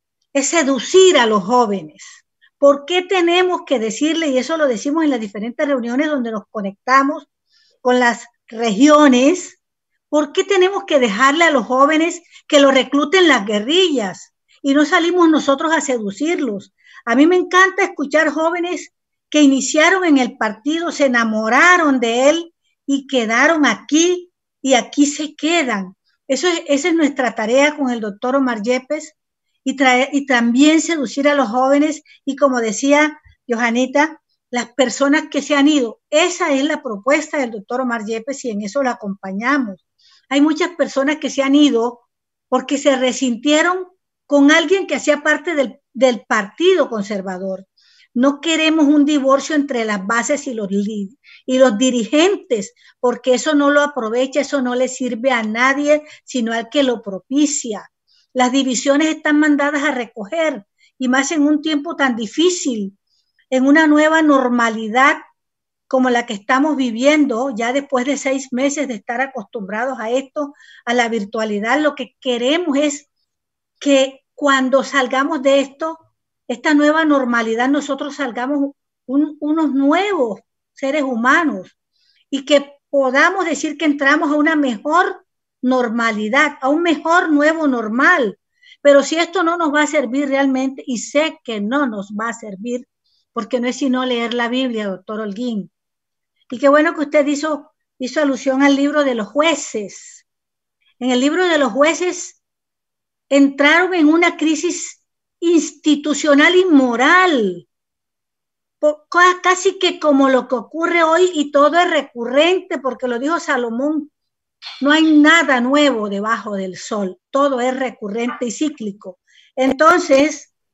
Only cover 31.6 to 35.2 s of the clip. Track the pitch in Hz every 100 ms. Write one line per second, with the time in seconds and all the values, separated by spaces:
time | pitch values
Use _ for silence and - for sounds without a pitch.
31.6 | 262 285 302 294 _ _ - 277 277 247
32.6 | 220 202 277 285 302 302 _ _ - 226
33.6 | 233 240 277 320 311 311 _ _ _ 240
34.6 | 226 - 254 - 277 302